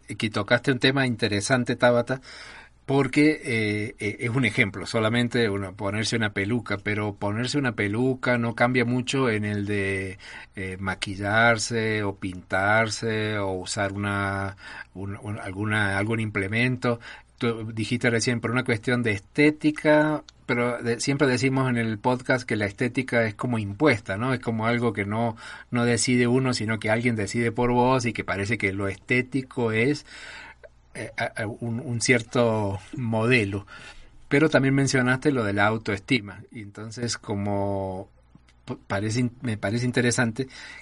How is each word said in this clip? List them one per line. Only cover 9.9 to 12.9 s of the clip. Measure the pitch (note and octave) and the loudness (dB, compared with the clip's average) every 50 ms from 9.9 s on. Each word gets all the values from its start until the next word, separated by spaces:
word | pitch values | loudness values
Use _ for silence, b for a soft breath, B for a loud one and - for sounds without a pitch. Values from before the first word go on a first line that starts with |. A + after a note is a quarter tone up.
| G2 F#2+ F#2+ F#2+ F#2 B B B B B B B _ | 0 -2 -4 -6 -10 B B B B B B B _
eh, | G#2 F#2+ F#2+ F#2 F#2 | -10 -8 -8 -8 -6
maquillarse | F#2+ F#2 F#2 - - G#2 G2 F#2+ G2+ G2+ G#2+ A2+ A#2 A#2 A#2 G#2+ - - A#2+ A2+ A2 A2 A2 G#2+ G#2 | -4 -4 -4 -4 -6 -8 -6 -4 -2 2 4 6 6 6 4 2 0 -2 -2 0 0 0 0 0 -2
o | G2+ G2 | -2 -4
pintarse | - - F#2+ F2+ F2+ - - F#2+ F#2 G2 G2+ G#2+ A2+ A2+ G#2+ | -4 -6 -6 -6 -8 -6 -2 0 0 2 4 4 4 2 0